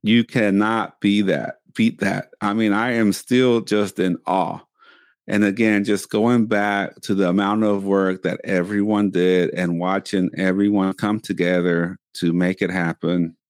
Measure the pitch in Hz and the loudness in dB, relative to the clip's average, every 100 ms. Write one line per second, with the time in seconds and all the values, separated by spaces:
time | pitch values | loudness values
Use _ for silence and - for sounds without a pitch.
0 | 104 117 113 123 107 98 107 113 95 _ | 4 2 2 0 2 2 2 0 -4 _
1 | 101 104 95 76 - - _ - 113 - | 2 2 2 0 -4 -12 _ 0 0 0
2 | 98 95 - - 104 107 110 101 120 117 | -4 -4 -8 -6 -4 0 0 2 0 0
3 | 107 95 - 123 127 117 - 107 101 - | 0 0 0 2 4 2 0 0 0 -2
4 | 92 87 - 92 87 78 - _ - _ | -2 -2 -2 -2 -2 -6 -14 _ -20 _
5 | _ _ - 101 104 98 110 104 101 101 | _ _ -6 0 0 2 0 2 0 -2
6 | - 104 113 120 110 104 104 101 95 - | -2 0 2 2 2 0 0 -2 -4 -8
7 | - 98 92 95 101 107 107 101 98 98 | -4 0 2 2 0 0 0 0 0 0
8 | 95 92 90 - - 92 90 104 104 107 | 0 -2 -6 -6 -2 -2 0 -2 0 0
9 | 101 92 90 92 87 - 87 85 90 98 | 0 2 2 2 0 -2 -4 -2 -2 -4
10 | - 98 90 - 95 95 101 104 95 92 | -2 -2 -2 -2 -2 0 0 2 -2 -2
11 | 104 107 - 90 87 90 87 85 85 92 | -4 -4 -4 -2 0 2 2 0 -2 -6
12 | _ - 85 87 90 92 90 92 85 80 | _ -4 -2 0 0 -2 -4 -2 -4 -4
13 | 85 90 82 - _ | -2 -2 -2 -6 _